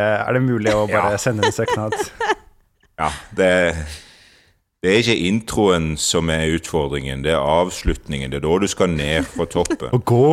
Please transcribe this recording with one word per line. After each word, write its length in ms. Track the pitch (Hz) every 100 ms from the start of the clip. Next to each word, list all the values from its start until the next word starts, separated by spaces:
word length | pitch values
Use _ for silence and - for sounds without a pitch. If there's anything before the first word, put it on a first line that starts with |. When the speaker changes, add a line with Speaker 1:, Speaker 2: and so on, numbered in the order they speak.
| 104 104
Speaker 1:
Er 140 | 110
det 80 | 127
mulig 300 | 127 117 107 107
å 80 | 104
bare 220 | 104 90
Speaker 2:
Ja. 40 | 104
Speaker 1:
sende 280 | - 110 101
en 60 |
søknad? 420 | - 117 480 107 - 403 - 427 - -
Speaker 2:
<laughs> 500 | _ _ _ _ -
Ja, 100 | 78 73 -
det, 440 | - 92 92 87 82 76 78 - - - _ _ _ _ _
det 80 | 92
er 80 | 104
ikke 160 | 117 110 87
introen 640 | 110 110 - 101 87 80 78
som 320 | - 87 82
er 200 | 80 80
utfordringen, 720 | 80 - 82 71 71 67 67
det 80 | 69
er 80 | 80
avslutningen. 920 | 69 80 90 - 87 82 - 71 67
Det 100 | 69
er 40 | 73
da 120 | 90
du 80 | 98
skal 240 | - 92
ned 320 | 80 73 80 -
fra 180 | - 82
toppen. 440 | 87 87 330 117
Speaker 1:
<laughs> 40 | 123
Å 60 |
gå 160 | - 120 139